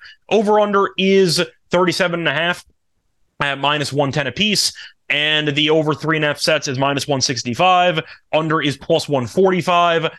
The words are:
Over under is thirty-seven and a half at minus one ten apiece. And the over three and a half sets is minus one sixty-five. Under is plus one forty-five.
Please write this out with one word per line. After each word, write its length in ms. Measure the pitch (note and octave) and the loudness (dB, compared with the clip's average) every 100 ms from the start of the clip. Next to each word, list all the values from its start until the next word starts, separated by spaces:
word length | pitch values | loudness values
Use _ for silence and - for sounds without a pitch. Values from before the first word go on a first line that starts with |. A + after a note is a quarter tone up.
| - - - | -20 -18 -2
Over 300 | G3+ G#3 G#3+ | 0 2 2
under 320 | G#3 G3+ F#3+ - | 2 2 0 0
is 460 | F#3+ G3 F#3 E3 E3 - - | 2 4 4 2 -4 -8 -2
thirty-seven 480 | F3+ F#3 - F3+ E3+ | 0 2 0 0 -2
and 100 | D#3+ | -4
a 40 | |
half 300 | C#3 E3+ F3+ - _ _ _ _ _ _ - | -2 -2 -4 -10 _ _ _ _ _ _ -6
at 160 | C#3+ C#3 | -4 -2
minus 340 | C#3 D3 C#3 | -2 -2 -2
one 200 | C#3 C#3 | -2 -2
ten 160 | D3+ C3+ | -2 -4
apiece. 440 | - G#3+ F#3+ - - - _ - | -2 -2 0 -2 -6 -18 _ -6
And 400 | C#3+ D3+ D3+ D3+ | -2 0 0 -2
the 220 | C#3+ D3+ | 0 2
over 220 | D#3+ D3+ | 2 0
three 220 | C#3+ D3+ D#3 | -2 -2 -2
and 80 | |
a 60 | D3+ | -2
half 100 | C#3 | -2
sets 280 | - D3+ D3 | 0 0 -2
is 100 | C3 | -2
minus 300 | C#3 C#3 - | -2 -2 -2
one 140 | C#3 | -2
sixty-five. 800 | B2+ A#2+ B2 A#2+ F#3 F3+ F3+ D#3 - - _ | -2 -4 -6 0 2 4 2 0 -6 -12 _
Under 300 | D3+ D#3+ D#3+ | -2 0 0
is 160 | D3 C3 | -2 -4
plus 320 | - D#3+ - | 0 0 0
one 160 | C#3 A#2+ | -4 -2
forty-five. 840 | - F#3+ F#3 E3+ F3 E3+ E3 D#3 | 0 2 2 2 2 4 2 -2